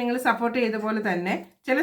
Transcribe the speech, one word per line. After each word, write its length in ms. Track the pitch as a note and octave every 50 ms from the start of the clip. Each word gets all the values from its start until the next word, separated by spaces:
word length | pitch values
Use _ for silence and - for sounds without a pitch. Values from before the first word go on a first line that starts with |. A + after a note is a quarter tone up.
നിങ്ങൾ 160 | A#3+ A#3+ A#3+ B3 -
സപ്പോർട്ട് 300 | B3 A3+ A#3 A#3 A#3 A3+ B3+
ചെയ്ത 200 | A#3 A3 A3 G#3 G#3+
പോലെ 160 | A3 A3 G#3+ G#3 G3+
തന്നെ 260 | F3+ F3 F3 F#3+ A#3 - - - _ _ -
ചില 100 | C#4 C4 D4